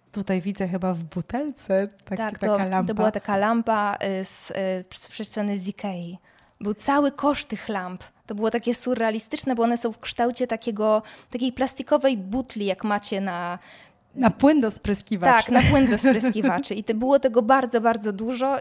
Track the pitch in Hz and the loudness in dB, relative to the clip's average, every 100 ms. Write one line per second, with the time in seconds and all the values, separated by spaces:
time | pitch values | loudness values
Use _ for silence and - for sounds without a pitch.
0 | _ 208 196 185 185 196 185 180 185 170 | _ -8 -2 -2 -2 -4 -4 -2 -2 -4
1 | 165 180 - 247 294 - - 190 202 - | -6 -8 -6 -6 -6 -6 0 0 0 -8
2 | - 190 220 214 214 202 190 190 - 214 | -10 -6 -6 -4 0 0 0 0 0 2
3 | 214 208 - 196 208 233 226 220 208 - | 0 0 -2 0 2 2 2 0 0 -2
4 | 196 190 190 - - - 190 185 185 - | -4 -4 -6 -8 -6 -4 -4 -4 -8 -14
5 | - - 208 220 202 202 185 - 208 180 | -14 -12 -8 -4 -4 -4 -6 -8 -8 -8
6 | 170 185 _ _ _ - 208 214 - 285 | -10 -14 _ _ _ -10 -6 -2 0 2
7 | 277 285 285 269 - 208 - 196 180 180 | 2 2 0 0 -4 -10 -6 -6 -8 -12
8 | - _ - 208 220 233 240 233 247 240 | -16 _ -12 -4 -2 -2 0 0 0 0
9 | 226 220 - 302 269 233 233 233 226 - | 0 -2 -4 -4 -2 0 0 0 -2 -6
10 | - - 240 240 247 226 240 208 214 214 | -8 -2 -2 0 -4 -4 -6 -2 2 2
11 | 220 - - 233 254 240 262 - - 294 | 0 -20 -10 -4 -4 -2 -2 -2 0 2
12 | 269 220 190 254 254 214 196 185 214 208 | 2 0 -4 -6 -6 -4 -4 -2 -2 -2
13 | - 196 196 175 175 180 - - - _ | -4 -4 -4 -6 -8 -10 -14 -20 -20 _
14 | _ - 233 - 277 311 220 - 208 202 | _ 0 2 4 4 4 2 -2 -4 -4
15 | - 202 214 233 - 240 - 285 254 208 | -4 0 4 4 6 4 6 6 6 4
16 | 262 220 254 214 262 180 - 208 214 220 | 4 4 2 2 0 0 -4 -6 -2 0
17 | 254 277 262 226 220 269 247 233 233 220 | 4 4 4 2 4 4 4 2 2 0
18 | 214 196 226 247 269 269 | -2 -4 -4 -2 0 -2